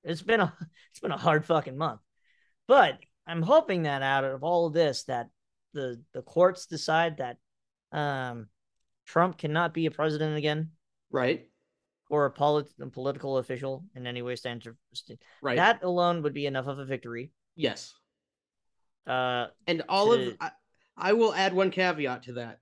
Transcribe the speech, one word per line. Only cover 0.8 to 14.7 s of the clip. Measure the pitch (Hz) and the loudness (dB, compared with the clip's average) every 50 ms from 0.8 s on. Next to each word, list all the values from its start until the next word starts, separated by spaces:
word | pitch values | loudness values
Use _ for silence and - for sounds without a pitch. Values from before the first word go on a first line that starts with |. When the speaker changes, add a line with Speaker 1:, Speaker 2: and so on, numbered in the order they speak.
| - _ | -20 _
Speaker 1:
it's | _ - | _ -10
been | - 202 | -6 -6
a | 147 | -6
hard | - - 170 151 151 156 | 0 2 4 4 4 4
fucking | - 165 156 - - 131 | 2 0 0 0 -2 -6
month, | 143 160 147 113 107 _ _ _ _ _ _ _ _ _ _ _ _ _ | -4 -4 -4 -4 -8 _ _ _ _ _ _ _ _ _ _ _ _ _
but | - 254 285 208 151 131 - - _ _ _ _ | 6 8 8 8 6 4 -6 -14 _ _ _ _
I'm | - 170 170 | -6 -4 -2
hoping | 160 185 277 320 320 - 196 175 160 | 2 6 4 4 4 4 -2 0 0
that | 147 139 139 | 0 0 0
out | 135 135 139 139 135 | 0 2 2 2 0
of | 135 135 131 139 | 0 -4 -4 -2
all | 165 175 175 170 | 0 2 2 2
of | 165 147 | 2 2
this, | 165 165 147 127 - - | 2 2 2 2 -2 -6
that | - 127 120 - - _ _ _ _ _ _ _ _ - | -6 -6 -6 -6 -8 _ _ _ _ _ _ _ _ -8
the, | 147 135 127 120 120 135 _ _ | -6 -6 -6 -6 -10 -16 _ _
the | 131 | -12
courts | 120 - - 165 180 185 180 180 - | -12 -4 4 6 6 6 4 0 -12
decide | _ 165 151 - - 156 160 170 170 156 | _ -10 -8 -2 0 2 2 2 0 -2
that, | - 131 123 120 _ _ _ _ _ _ _ _ _ _ _ | -6 -8 -10 -10 _ _ _ _ _ _ _ _ _ _ _
um, | - 151 147 143 139 135 131 123 120 117 110 104 _ _ _ _ _ _ _ _ _ _ _ | -6 -4 -2 -2 -2 -4 -6 -6 -8 -10 -14 -16 _ _ _ _ _ _ _ _ _ _ _
Trump | - - 165 170 185 175 | -2 2 2 2 2 0
cannot | - - 151 151 160 175 165 160 | -4 -6 -2 0 0 0 0 0
be | 165 160 | -2 -2
a | 156 | -2
president | 156 - 151 160 151 151 156 156 151 | 0 0 -2 0 0 0 -2 -2 -2
again. | 151 147 151 151 156 160 160 - _ _ _ _ _ _ _ | -2 0 0 0 0 -4 -6 -8 _ _ _ _ _ _ _
Speaker 2:
Right. | - 135 127 127 - - - _ _ _ _ _ _ _ _ _ _ _ _ _ | -2 0 2 2 0 -2 -4 _ _ _ _ _ _ _ _ _ _ _ _ _
Speaker 1:
Or | 147 151 143 | 0 2 2
a | 135 | 0
polit-, | - - 147 147 151 151 143 - _ - | 0 2 2 2 2 2 0 -4 _ -14
a | 139 | -14
political | 131 - 127 127 139 135 139 - 139 135 | -14 -12 -6 -6 -4 -4 -4 -6 -2 -2
official | 131 123 - 131 123 135 135 135 135 180 202 _ | -2 -2 -2 -8 -6 -6 -8 -8 -10 -12 -18 _
in | 127 123 | -10 -8
any | 123 120 123 | -6 -6 -6
way | 120 123 127 | -6 -6 -8
stands | 117 - 127 120 120 - | -6 -6 -8 -8 -8 -12
or | 120 | -14